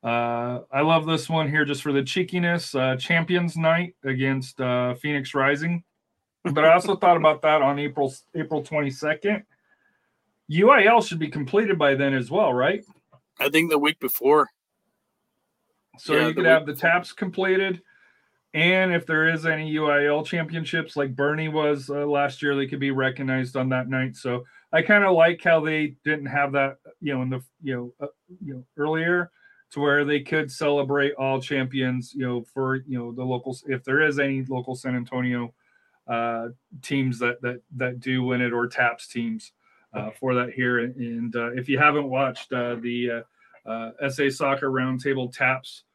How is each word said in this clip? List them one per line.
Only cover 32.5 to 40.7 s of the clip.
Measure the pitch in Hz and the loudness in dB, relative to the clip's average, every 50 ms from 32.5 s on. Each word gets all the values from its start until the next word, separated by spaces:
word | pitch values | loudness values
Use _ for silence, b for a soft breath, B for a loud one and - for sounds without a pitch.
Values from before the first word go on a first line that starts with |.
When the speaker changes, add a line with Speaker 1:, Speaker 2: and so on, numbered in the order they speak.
| _ 135 135 131 131 131 131 | _ -4 -2 -2 -2 -4 -4
Speaker 1:
you | 147 131 123 | -6 -8 -6
know, | 120 120 117 | -6 -8 -8
the | 123 127 | -8 -6
locals, | 127 127 123 123 131 127 127 - | -4 -4 -4 -4 -8 -12 -10 -6
if | - 131 123 127 | -6 -6 -6 -2
there | - 131 147 | -2 2 2
is | 156 151 143 139 | 2 2 2 0
any | 139 139 135 135 131 | 0 0 -2 -4 -4
local | 127 135 127 123 131 127 | -4 -6 -6 -6 -8 -10
San | 127 - 131 123 | -8 -6 -6 -4
Antonio, | 123 120 117 131 127 127 123 123 123 120 117 _ _ _ _ _ _ _ _ _ _ _ | -4 -6 -6 -6 -4 -2 -2 -2 -2 -4 -8 _ _ _ _ _ _ _ _ _ _ _
uh, | - 117 117 117 117 117 113 113 120 123 _ _ _ - 139 | -6 -4 -2 -2 -2 -4 -4 -6 -8 -12 _ _ _ -20 -18
teams | - - 143 139 135 131 123 113 | -10 -4 -2 0 0 0 -2 0
that, | 123 120 120 120 127 | -2 -2 -2 -2 -4
that, | 123 123 123 _ _ - | -6 -6 -6 _ _ -8
that | 123 131 127 127 123 | -6 -4 -4 -4 -6
do | 120 131 131 127 123 | -6 -4 -2 -2 0
win | 127 123 123 | 0 0 0
it, | 123 120 120 | 0 0 0
or | 120 120 | 0 -2
taps | 123 - - 123 120 117 - - - | -2 -2 0 0 0 0 -4 -14 -10
teams, | - 123 117 117 113 110 - - _ _ _ _ _ _ _ _ _ | -8 -6 -6 -4 -6 -8 -10 -16 _ _ _ _ _ _ _ _ _
uh, | 107 104 107 | -10 -10 -10
for | 110 - - 131 127 | -10 -6 -4 -2 0
that | 123 123 123 | 0 0 -2
here. | 113 127 127 123 | -4 -2 0 0